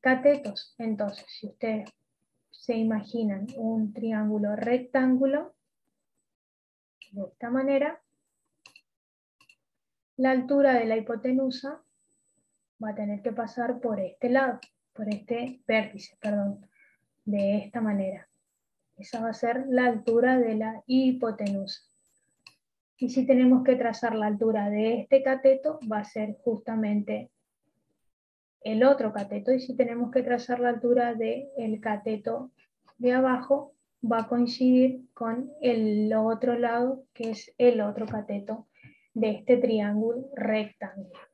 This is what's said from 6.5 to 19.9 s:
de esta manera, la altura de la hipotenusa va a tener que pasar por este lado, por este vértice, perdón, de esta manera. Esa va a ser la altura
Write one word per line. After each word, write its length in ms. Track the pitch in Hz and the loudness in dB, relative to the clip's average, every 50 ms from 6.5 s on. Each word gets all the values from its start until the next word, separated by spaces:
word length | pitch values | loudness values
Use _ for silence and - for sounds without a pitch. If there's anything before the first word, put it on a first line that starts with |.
| _ _ _ _ _ _ _ _ _ _ - _ | _ _ _ _ _ _ _ _ _ _ -20 _
de 120 | 196 196 196 | -12 -12 -12
esta 260 | - _ _ - 233 | -12 _ _ -8 -4
manera, 500 | 247 262 269 269 277 269 285 302 330 - _ _ _ _ _ _ _ _ _ _ _ _ _ - _ _ _ _ _ _ _ _ _ _ _ _ _ _ _ _ - _ _ _ _ _ _ _ _ _ _ _ _ | -2 0 0 2 2 2 2 0 -4 -8 _ _ _ _ _ _ _ _ _ _ _ _ _ -20 _ _ _ _ _ _ _ _ _ _ _ _ _ _ _ _ -20 _ _ _ _ _ _ _ _ _ _ _ _
la 140 | - 254 262 | 0 2 2
altura 460 | 262 262 254 254 285 277 285 269 254 | 2 2 2 2 2 4 6 6 4
de 100 | 240 226 | 4 2
la 120 | 220 220 | 2 -2
hipotenusa 840 | 226 214 - 233 226 - 254 262 262 269 262 247 - - 269 311 339 _ _ _ _ _ _ _ _ _ _ _ _ _ _ _ _ _ _ _ _ | -2 -2 -4 -8 -4 -2 0 0 0 0 -2 -4 -6 -10 -12 -12 -14 _ _ _ _ _ _ _ _ _ _ _ _ _ _ _ _ _ _ _ _
va 80 | 220 214 | -8 -8
a 60 | 202 | -6
tener 280 | 208 214 202 208 202 - | -6 -4 -6 -6 -4 -6
que 80 | 240 | -6
pasar 480 | 214 233 226 214 - - 233 240 247 247 | -4 -4 -8 -8 -4 -4 -4 -4 -4 -4
por 200 | - 233 214 196 | -4 -4 -2 -2
este 300 | 190 180 - _ - 240 | -4 -6 -6 _ -2 2
lado, 300 | 247 269 269 262 240 - - _ _ _ _ _ _ | 4 4 2 2 -2 -6 -12 _ _ _ _ _ _
por 160 | - 214 208 | -10 -6 -6
este 540 | 214 208 - - 233 233 247 262 - - _ | -6 -6 -4 -6 -6 -4 -4 -8 -10 -14 _
vértice, 480 | - 220 220 214 214 - 196 - - _ _ | 0 0 0 0 -2 -10 -18 -20 -20 _ _
perdón, 460 | - 214 208 208 202 202 202 202 - _ _ _ _ _ _ _ _ _ _ _ _ | -6 -4 -2 -2 -2 -2 -4 -8 -14 _ _ _ _ _ _ _ _ _ _ _ _
de 320 | 208 202 202 196 196 202 | -4 -2 0 2 2 0
esta 240 | 208 - - - 240 | 0 -2 -6 -6 -4
manera. 460 | 220 214 208 196 190 190 196 196 - _ _ _ _ _ _ _ _ _ _ _ _ _ _ | -2 0 0 0 -2 -4 -6 -10 -14 _ _ _ _ _ _ _ _ _ _ _ _ _ _
Esa 260 | - 202 - - 226 | -20 -18 -12 -8 -6
va 80 | 226 233 | -6 -6
a 40 | 214 | -4
ser 320 | - - 233 240 254 269 269 | -2 -2 -2 -2 -2 -2 0
la 160 | 254 247 254 | 2 4 4
altura 520 | 247 | 2